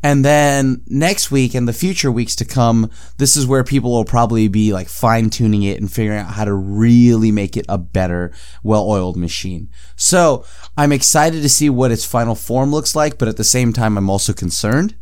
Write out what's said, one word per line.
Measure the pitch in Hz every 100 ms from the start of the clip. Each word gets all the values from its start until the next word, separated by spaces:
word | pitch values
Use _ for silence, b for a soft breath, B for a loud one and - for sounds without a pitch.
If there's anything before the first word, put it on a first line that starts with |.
And | 147 143
then | 135 147 147 139 135 127 -
next | 135 165 190 -
week | 139 127 127
and | 120
the |
future | 113 180 185 139
weeks | 117 113 -
to | 117
come, | 135 117 113 110 B B B
this | 139 147
is | 127
where | 135
people | 123 139 120
will | 120 107
probably | 120 117 113 107
be, | 101 107
like, | 98 92
fine-tuning | - 117 113 110 - 113 104
it | 101 98
and | 101
figuring | - 110 107
out | 90
how | 98 104
to |
really | 101 95 101 117 120 120 113 110
make | 104 98 92
it | -
a | 98
better, | 87 98 90 87 87 B B B
well-oiled | 104 107 101 104 90 87
machine. | 85 - 95 87 85 b b b
So | - 185 170 131 B B B -
I'm | 147
excited | 143 - 160 156 160
to | 147
see | - 151
what | 123 127
its | 113 -
final | 123 117 110
form | - 120 139
looks | 147 147 151
like, | 151 -
but | 117
at | 110
the |
same | 107 127 120
time, | 113 110 101
I'm | 98
also | 98 -
concerned. | - 87 - 107 127 202 -